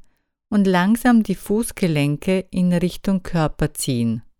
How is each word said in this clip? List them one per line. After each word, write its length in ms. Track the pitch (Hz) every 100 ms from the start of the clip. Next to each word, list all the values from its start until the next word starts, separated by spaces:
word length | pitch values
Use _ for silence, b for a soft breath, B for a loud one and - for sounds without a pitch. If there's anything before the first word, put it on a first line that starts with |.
| - _ _ _ -
und 160 | 208 190
langsam 580 | 180 185 233 254 233
die 120 | 208 185
Fußgelenke 1120 | - 208 240 - 180 151 143 147 - 190 180
in 220 | 180 180
Richtung 500 | 175 175 - - 190
Körper 500 | - 170 151 - 151
ziehen 500 | - - 123 117 113 - _